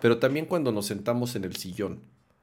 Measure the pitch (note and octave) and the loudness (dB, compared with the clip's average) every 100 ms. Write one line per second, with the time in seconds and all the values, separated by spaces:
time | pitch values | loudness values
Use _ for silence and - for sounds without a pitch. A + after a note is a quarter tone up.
0 | A#2 A#2 C3 C#3+ D#3 F3+ C3+ G#2 G2+ G2+ | 4 6 4 2 0 0 0 0 -2 -4
1 | G#2 A#2+ A#2+ A2 F#2 - F#2+ F2+ G2 - | -2 0 0 -2 -6 -6 -8 -6 -6 -6
2 | - _ _ _ | -14 _ _ _